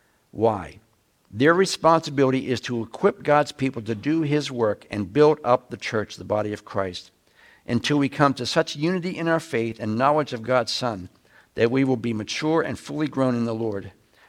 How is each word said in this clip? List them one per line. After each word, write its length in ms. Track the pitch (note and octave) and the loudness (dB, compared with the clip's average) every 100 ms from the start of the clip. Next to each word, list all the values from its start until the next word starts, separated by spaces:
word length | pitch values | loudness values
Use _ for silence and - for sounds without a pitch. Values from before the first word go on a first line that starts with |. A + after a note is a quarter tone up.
| _ _ _ | _ _ _
Why? 500 | - A2+ G2+ D2+ - _ _ _ _ _ | 0 2 2 -6 -16 _ _ _ _ _
Their 220 | G2+ C#3+ | 2 4
responsibility 960 | E3+ F#3+ - D#3+ E3 D#3 C#3 C3 C3 - | 6 2 2 4 4 2 2 2 2 -2
is 120 | A#2+ | -4
to 200 | - A#2+ | -4 -6
equip 400 | G#2+ - G3 - | -6 0 0 0
God's 300 | D3 D3 D3+ | 2 2 2
people 300 | - C3 C3 | -2 -4 -4
to 120 | G#2+ | -6
do 280 | G#2+ C3+ D#3+ | -4 -2 0
his 280 | D3 D3 C3+ | 0 0 -2
work 360 | B2 A2 G2+ - | 0 0 0 -6
and 220 | G#2 F#2 | -6 -2
build 260 | A#2+ D3+ D3 | 4 4 4
up 240 | A#2+ B2+ - | 2 2 0
the 80 | A2+ | -12
church, 400 | - A2 G2+ - | -4 -4 -4 -8
the 80 | |
body 280 | F2+ G#2+ G#2 | -2 -2 -2
of 120 | G#2 | -6
Christ, 460 | - G2+ F#2+ F2+ - _ _ _ - _ - | -6 -4 -4 -6 -16 _ _ _ -20 _ -4
until 320 | A#2 - D3 | -2 0 0
we 100 | C3+ | 0
come 260 | - C#3+ | 2 2
to 120 | C3 A#2+ | 2 -2
such 300 | E3+ D#3 C#3+ | -2 -2 -2
unity 400 | D#3+ F#3 E3+ E3+ | -2 -2 -4 -4
in 120 | E3 | -2
our 120 | E3 | -2
faith 380 | - A#2 A2+ A2 | -2 -4 -4 -4
and 180 | A2 A2 | -4 0
knowledge 360 | C3+ D3+ C#3+ | 2 2 -2
of 100 | A#2+ | -6
God's 300 | A2 B2+ - | -2 0 0
Son 380 | - B2 G2+ F2+ - _ _ _ | -4 -4 -6 -10 -18 _ _ _
that 160 | - A#2 | 0 2
we 140 | B2+ | 2
will 120 | C3+ B2 | 2 0
be 180 | A#2+ | -2
mature 480 | A2 G#2 - D#3 D#3+ | -4 -6 -4 0 0
and 160 | C#3 A#2+ | -2 -6
fully 300 | - D3 D3+ | -8 -4 -4
grown 260 | C3 C3 | 0 0
in 100 | A#2+ | 0
the 100 | A#2 | -2
Lord, 380 | A2 A2+ G2 G2 - _ _ | -2 -4 -4 -8 -16 _ _